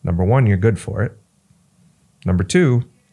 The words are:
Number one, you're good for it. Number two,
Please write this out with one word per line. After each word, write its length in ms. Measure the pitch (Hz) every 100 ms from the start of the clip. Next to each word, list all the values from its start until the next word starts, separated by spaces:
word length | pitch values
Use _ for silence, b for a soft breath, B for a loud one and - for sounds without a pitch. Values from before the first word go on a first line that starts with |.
Number 220 | - 87
one, 220 | 92 131 117
you're 100 | 95
good 220 | 113 107
for 240 | - -
it. 140 | 104 - _ _ _ _ _ _ _ _ _ _
Number 200 | - 90
two, 380 | 90 180 160 120 123 _ _